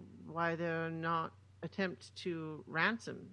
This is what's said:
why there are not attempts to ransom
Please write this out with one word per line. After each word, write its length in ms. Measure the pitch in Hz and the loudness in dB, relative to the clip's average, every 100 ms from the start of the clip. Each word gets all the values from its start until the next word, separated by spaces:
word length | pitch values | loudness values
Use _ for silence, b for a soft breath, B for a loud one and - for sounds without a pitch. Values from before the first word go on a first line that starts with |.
| 127 - 160 | -8 -14 -6
why 280 | 165 170 165 | 2 2 4
there 300 | 170 165 165 | 2 2 0
are 60 | |
not 400 | 165 165 165 160 - - - | 0 2 2 0 -6 -20 -8
attempts 460 | 170 - 185 - - - | -6 0 0 -2 -12 -6
to 460 | 185 165 156 151 - | -2 -2 -4 -6 -2
ransom 520 | 156 190 226 - - 90 | 4 4 4 -4 -8 -10